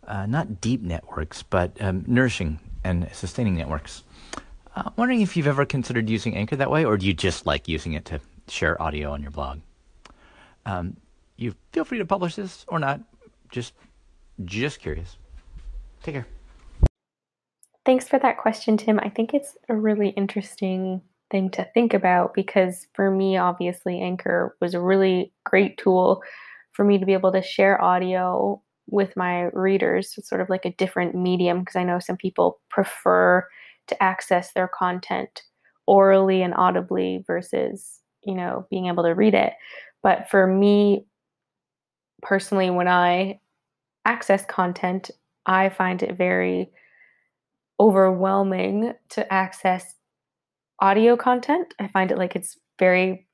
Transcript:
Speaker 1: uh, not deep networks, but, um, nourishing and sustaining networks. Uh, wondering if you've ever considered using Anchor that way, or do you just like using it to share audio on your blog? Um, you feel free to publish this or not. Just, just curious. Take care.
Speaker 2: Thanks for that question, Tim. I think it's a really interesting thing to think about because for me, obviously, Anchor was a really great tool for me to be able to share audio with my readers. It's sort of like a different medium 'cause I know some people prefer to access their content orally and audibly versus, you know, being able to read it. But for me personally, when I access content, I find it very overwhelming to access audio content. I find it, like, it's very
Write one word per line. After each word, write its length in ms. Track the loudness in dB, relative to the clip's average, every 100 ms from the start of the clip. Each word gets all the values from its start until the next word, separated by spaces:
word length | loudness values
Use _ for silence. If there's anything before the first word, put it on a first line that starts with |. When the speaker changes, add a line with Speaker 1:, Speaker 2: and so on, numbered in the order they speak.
| -10
Speaker 1:
uh, 180 | -8 -4
not 340 | -4 -4 -6
deep 220 | -4 -2
networks, 640 | -4 -8 -8 -10 -10 -12
but, 360 | -4 -2 -2 -4
um, 220 | -4 -4 0
nourishing 500 | 2 2 -2 -6 -8 -12 -8
and 260 | -4 -4 -4
sustaining 420 | -8 -10 -4 -2
networks. 480 | -2 -4 -8 -10 -20 _ -20 -18 -18 -18 -20 -14
Uh, 160 | -10 -8 -2
wondering 240 | 0 0
if 160 | 0 0
you've 100 | 0
ever 180 | 0
considered 460 | 0 -2 -2 -2 0
using 260 | -2 -2 -4
Anchor 200 | -4 -2
that 160 | 0
way, 120 | 0
or 120 | 2 0
do 100 | 0
you 80 |
just 320 | 0 -2 -2 -2
like 220 | -4 -4
using 240 | -6 -6
it 120 | -8 -8
to 140 | -12 -12 -20 -16
share 340 | -4 -2 -2
audio 300 | -4 -6 -8
on 100 | -10
your 80 | -12
blog? 300 | -10 -10 -12 -18 _ _ _ -20 -20 _ _ _ _ -10
Um, 300 | -8 -8 -12 _ _ _ -10
you 180 | -10 -10 _
feel 140 | -6
free 140 | -4 -6
to 60 |
publish 300 | -2 -2 -2
this 300 | -6 -12 -14 -8
or 140 | -4
not. 200 | -2 -4 -10 _ _ _ _
Just, 220 | -10 -10 _ _ _ _ _ _ -14
just 360 | -10 -6 -6 -6
curious. 380 | -10 -10 -12 -18 -20 -20 -20 -18 -14 -16 -16 _
Take 120 | -10 -10
care. 100 | -12 -18 -20 -20 -20 2 2 _ _ _ _ _ _ _ _ _ 2
Speaker 2:
Thanks 220 | 2 2
for 100 | 2
that 200 | 2 0
question, 380 | -2 -2 0 0
Tim. 220 | 2 0
I 100 | 0
think 260 | -4 -2
it's 220 | -2 -4 -20 -6
a 80 | -2
really 320 | 0 0 -2
interesting 920 | -2 -4 -4 -8 -6 -4 -4 -4 -6 _ _ _
thing 180 | -2 -2
to 160 | -4 -2
think 200 | 2 2
about 400 | 2 2 2 2
because 540 | -2 -2 0 0 -2 -14
for 160 | -2 0
me, 280 | 2 0 2
obviously, 640 | 0 0 -6 -4 -6 -4
Anchor 560 | -4 -4 -2 -2 -2 -4
was 140 | -4
a 60 | -2
really 520 | 0 2 4 2 -2 _
great 340 | 0 2 2 0
tool 420 | 2 4 4 2 -4 -20 -20 -20 _
for 120 | 0
me 140 | 4 4
to 80 | 4
be 60 |
able 180 | 2 2
to 100 | 0
share 400 | -2 2 4 4
audio 800 | 2 2 0 -2 0 0 -2 -4 _ _ -4
with 280 | 0 0 -2
my 260 | -2 -2 -2
readers. 600 | 0 0 2 2 0 -2 -12
It's 100 | -8
sort 120 | -4
of 100 | -2
like 140 | -2
a 100 | -4
different 400 | -4 -4 -2 -2
medium 500 | -2 0 2 2 0
'cause 120 | -2 -2
I 80 |
know 160 | -2 -2
some 160 | -4 -6
people 420 | -6 2 0 0 _
prefer 800 | -2 -2 0 2 4 4 4 0 -18 -20 _ -8
to 160 | -2
access 500 | 0 -2 0 -2 0
their 140 | -4 -4
content 800 | -2 -4 -4 -6 -8 -8 -14 _ _ _ _ 4
orally 560 | 6 8 6 6 2
and 100 | 0
audibly 720 | 2 2 2 -2 -2 -2 -4
versus, 760 | -4 -6 -2 -4 -4 -6 -16 -20 _ _
you 100 | -8
know, 320 | -6 -6 -6 -6
being 180 | -6 -2
able 180 | 0
to 100 | 0
read 200 | 4 4
it. 200 | 4 2 -2 -18 -20 -20 _
But 260 | 0 0 2
for 180 | 4 4
me 580 | 4 4 6 4 2 -2 _ _ _ _ _ _ _ _ _ _ _
personally, 480 | -2 -2 0 0 2
when 180 | 2 2
I 500 | 4 4 2 -2 -6 _ _ _ _ _ _
access 400 | -2 -2 0 0
content, 680 | 0 -4 -4 -2 -4 -4 -8 -20 _ _ 0
I 220 | 2 2
find 340 | 0 -2 -2
it 140 | -4 -2
very 560 | 0 0 0 -2 -6 _ _ _ _ _ _ _ _ _ _ 2
overwhelming 1160 | 4 6 4 4 0 0 0 -2 -2 -2 -4 -6 _
to 220 | -6 -2
access 600 | -2 -2 -2 -2 -2 -6 -20 _ _ _ _ _ _ _ 0
audio 320 | 2 6 6
content. 600 | 4 2 0 0 -2 -2 -8
I 100 | -4
find 220 | -2 0
it, 60 | 0
like, 180 | -2
it's 240 | -4 -10 -16 _ _
very 480 | 2 4 2 -2 _